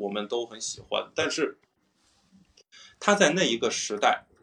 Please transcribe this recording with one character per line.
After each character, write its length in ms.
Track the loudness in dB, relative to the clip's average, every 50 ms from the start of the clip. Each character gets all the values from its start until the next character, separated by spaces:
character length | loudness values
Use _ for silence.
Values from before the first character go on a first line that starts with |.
我 80 | -6 -4
们 180 | -4 -4 -4
都 180 | -4 -4 -4 -4
很 160 | -6 -10 -12
喜 200 | -10 -10 -10 -12
欢。 320 | -10 -4 -4 -4 -4 -4 -4
但 160 | -4 -2 -2
是 280 | 0 -2 -2 -4 -4 _ _ _ _ _ _ _ _ _ _ _ _ _ _ _ _ -20 _ _ _ -20 _ _ -20 -20 -20 -20 -14 -2
他 160 | 2 4 6
在 160 | 6 6 4
那 140 | 4 4 2
一 120 | 0 0
个 140 | 0 0 -2
时 260 | -2 -2 -4 -4 -4
代， 300 | 2 2 2 2 2 -4 _ _ _